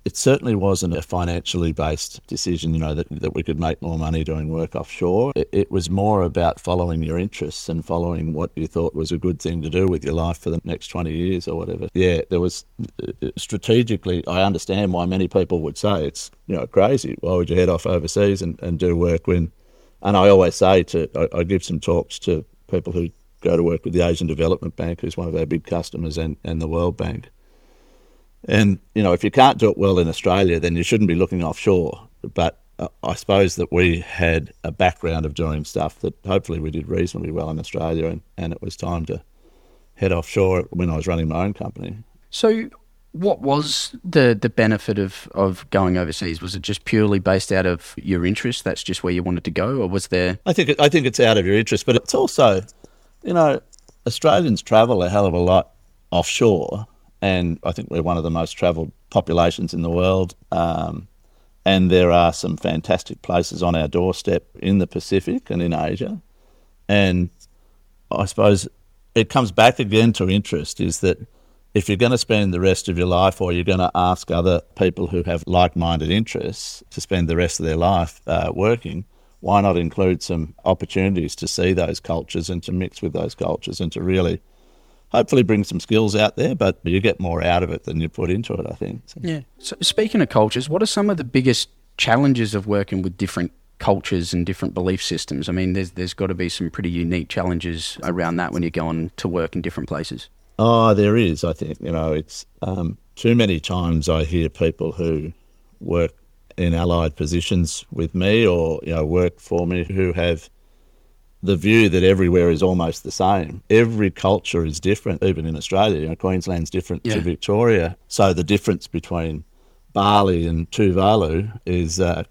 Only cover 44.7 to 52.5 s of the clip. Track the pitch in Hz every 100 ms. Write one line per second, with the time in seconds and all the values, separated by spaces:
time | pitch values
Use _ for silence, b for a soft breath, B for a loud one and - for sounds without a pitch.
44.7 | 107 - 104 95 - - - 98 90 -
45.7 | 98 92 90 85 78 90 80 87 92 -
46.7 | 101 - 110 107 101 92 95 - 95 92
47.7 | 85 - - - 90 90 107 123 - -
48.7 | - - 92 92 90 90 87 - 82 98
49.7 | 135 95 98 - 90 90 92 - 175 147
50.7 | 147 147 160 127 - 120 104 90 104 113
51.7 | 107 - 113 - 262 381 - 127